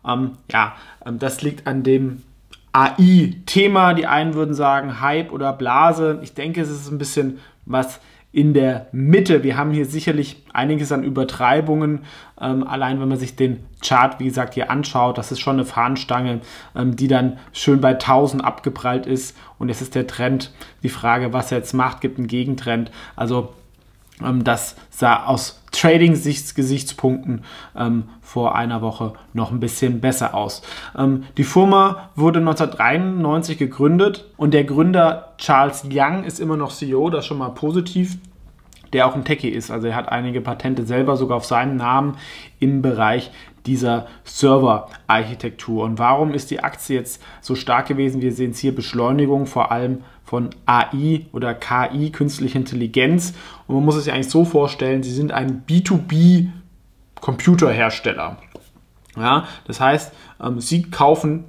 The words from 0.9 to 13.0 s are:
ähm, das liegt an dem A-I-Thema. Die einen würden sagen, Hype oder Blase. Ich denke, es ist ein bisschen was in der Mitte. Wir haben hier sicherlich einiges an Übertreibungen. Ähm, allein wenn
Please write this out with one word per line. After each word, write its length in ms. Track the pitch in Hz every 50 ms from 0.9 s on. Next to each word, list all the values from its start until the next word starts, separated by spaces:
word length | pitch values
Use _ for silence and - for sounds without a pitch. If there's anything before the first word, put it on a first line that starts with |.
| - _ -
ähm, 140 | 120 117 113
das 220 | 139 135 135 -
liegt 260 | 147 147 143 - -
an 160 | 139 131 135 127
dem 380 | 131 131 131 135 127 123 - - _ - _ _ _ - _ _ _ -
A-I-Thema. 1160 | 131 135 139 - - 185 180 185 180 151 123 - - - - - 196 196 202 196 190 185 180 175
Die 140 | 165 156
einen 260 | - 143 151 160 165 151
würden 220 | 151 156 147 147
sagen, 440 | 139 147 139 139 139 139 139 120 110
Hype 320 | 131 143 147 160 165 170
oder 220 | - 135 139 139 135
Blase. 640 | - 131 120 123 139 160 170 160 160 160 156 151 147 135
Ich 100 | 127 -
denke, 260 | - 139 160 165 175
es 120 | 160 147
ist 200 | 147 143 143 143
ein 60 | 147
bisschen 400 | 139 143 143 - 151 139 135 131 - - - _ _ -
was 320 | - 127 131 131 131 - - _ _ _ _ _ _
in 240 | - 151 147 151 143
der 320 | 139 135 131 127 131 - -
Mitte. 520 | - 131 135 147 170 196 190 180 165 143 131
Wir 140 | 135 127
haben 120 | 139 143 151
hier 160 | 151 151 143
sicherlich 580 | 131 151 156 151 170 156 147 139 135 - - _ _ -
einiges 380 | 120 131 147 156 147 147 139
an 120 | 147 135 135
Übertreibungen. 960 | 139 131 135 131 131 - - 127 123 139 156 156 156 151 156 156 151 151 143 147 - - - - - _ -
Ähm, 240 | - 131 131 135 131
allein 340 | 131 131 135 131 127 135
wenn 100 | 135